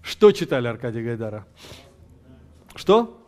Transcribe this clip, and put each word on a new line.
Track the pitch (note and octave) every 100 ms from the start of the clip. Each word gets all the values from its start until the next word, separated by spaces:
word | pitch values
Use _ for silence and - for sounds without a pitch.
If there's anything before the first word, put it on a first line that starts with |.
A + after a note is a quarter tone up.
Что | - - G#3+
читали | G3 F3 C3+ A#2+
Аркадия | A2 B2 A#2
Гайдара? | A2+ A#2 A2 G#2+ G2+ _ - - - _ - - - - - - -
Что? | - - G#3+ A#3 -